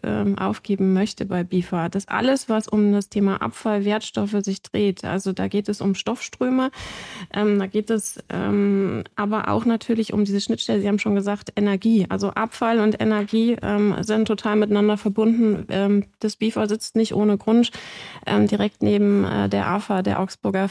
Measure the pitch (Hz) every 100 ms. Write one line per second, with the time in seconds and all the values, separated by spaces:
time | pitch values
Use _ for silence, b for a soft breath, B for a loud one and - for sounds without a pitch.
0 | - 208 202 196 196 214 - 196 190 185
1 | 214 - 196 180 175 185 175 180 170 196
2 | - 214 240 269 - 220 214 214 208 202
3 | 196 208 196 190 - - 226 208 202 214
4 | - - 202 208 202 196 - 214 208 185
5 | - 190 196 185 190 202 202 208 196 190
6 | - 240 - - 254 254 262 B B B
7 | B B 190 - 208 202 190 208 208 226
8 | - - - 175 196 202 202 196 196 113
9 | - - 208 214 - 214 226 226 - 226
10 | 214 214 202 202 - 226 - 220 196 202
11 | 220 202 202 202 - - 202 196 226 226
12 | 180 190 196 - 226 - 233 233 214 208
13 | 220 214 208 220 226 226 - 208 208 -
14 | 214 214 220 208 220 208 208 208 208 214
15 | 214 208 220 226 220 190 - 190 202 202
16 | 196 _ 214 - 214 220 214 220 - 226
17 | 220 - 208 202 - 233 240 B B B
18 | B B - 208 208 208 208 - 208 202
19 | 208 202 196 202 202 202 196 196 - 196
20 | 196 190 190 - 208 190 196